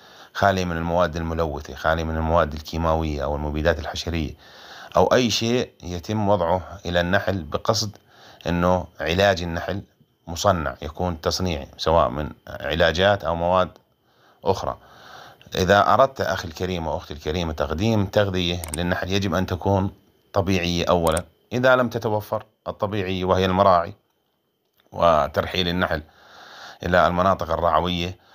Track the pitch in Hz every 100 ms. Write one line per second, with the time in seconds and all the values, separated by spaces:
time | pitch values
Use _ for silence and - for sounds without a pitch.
0 | - - - - 98 95 90 82 85 85
1 | 87 80 82 82 80 69 - - 78 80
2 | 80 80 80 85 78 76 - 82 82 80
3 | 80 73 69 73 76 76 80 78 73 -
4 | - 82 69 - - - - - - -
5 | 92 120 120 - 113 123 95 _ 80 87
6 | - 107 101 101 85 90 - - 90 87
7 | 87 98 - 98 76 - - 107 107 -
8 | _ - - - - 87 90 90 85 -
9 | 78 90 101 87 85 85 - 98 - _
10 | _ _ - 82 104 87 71 64 76 -
11 | 90 82 87 - 92 73 67 - - 82
12 | 67 67 71 - - - 71 80 82 82
13 | 98 101 76 85 85 92 87 - _ _
14 | _ _ _ _ - 95 67 - - -
15 | - - - - - - 90 101 - 107
16 | 135 - 95 95 85 - 92 90 80 80
17 | - 76 78 85 82 78 71 78 110 110
18 | 98 107 101 92 87 90 - 80 87 90
19 | 87 98 95 82 92 87 98 98 98 -
20 | _ _ _ 101 90 95 87 87 82 87
21 | 82 82 - _ _ 123 131 127 123 117
22 | 113 107 101 110 - _ - - 104 104
23 | 92 95 92 92 95 92 98 87 87 -
24 | _ _ _ _ _ _ _ _ _ 95
25 | 85 76 71 - - 95 90 87 92 80
26 | 78 _ - - - - - - 90 90
27 | 82 90 95 90 80 80 85 78 87 87
28 | 87 95 _